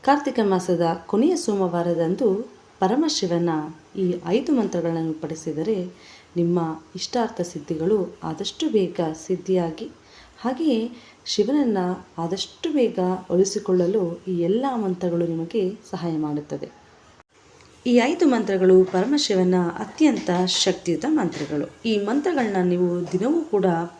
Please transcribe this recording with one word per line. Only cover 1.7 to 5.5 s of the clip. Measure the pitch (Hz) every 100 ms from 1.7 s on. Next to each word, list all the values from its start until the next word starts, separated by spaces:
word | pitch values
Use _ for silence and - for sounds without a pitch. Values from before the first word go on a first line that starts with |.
| 170 175 165 165 185 240 196 247 - - -
ಪರಮಶಿವನ | 185 254 320 - 180 170 170 156 156 - - 196
ಈ | 185 180 170
ಐದು | 220 320
ಮಂತ್ರಗಳನ್ನು | 269 208 175 165 165 160 156
ಪಠಿಸಿದರೆ | 151 156 -